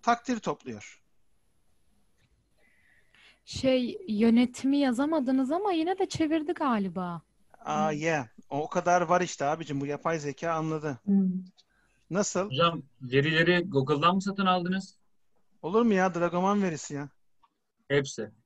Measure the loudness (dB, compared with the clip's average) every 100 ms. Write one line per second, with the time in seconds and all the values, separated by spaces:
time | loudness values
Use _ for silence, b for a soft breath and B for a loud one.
0 | 2 0 -2 -4 -4 -8 -10 -14 -16 -20
1 | _ _ _ _ _ _ _ _ _ _
2 | _ _ _ _ _ _ b b b b
3 | b b b b -14 -2 2 2 0 -6
4 | -6 2 6 6 4 2 0 2 2 0
5 | 0 0 2 0 0 0 0 0 0 0
6 | -2 0 0 0 -2 -2 0 0 -2 -4
7 | -8 -8 _ _ _ _ -6 -2 0 0
8 | 0 -2 -4 -14 -8 -6 -2 -2 4 2
9 | 4 2 2 -2 -2 -2 -4 -6 -4 -4
10 | -4 -4 -4 -6 -4 -2 -2 -4 -6 -6
11 | 2 2 2 -2 -8 _ _ _ _ _
12 | _ -4 -2 -2 -4 0 0 0 -12 _
13 | -2 0 2 2 2 2 2 -2 0 2
14 | 2 2 -2 -2 2 2 0 -4 -6 _
15 | _ _ _ _ _ _ -2 2 4 4
16 | 2 2 0 2 2 2 0 -4 -8 -8
17 | -10 _ _ _ _ _ _ _ _ -2
18 | -2 -8 -12 _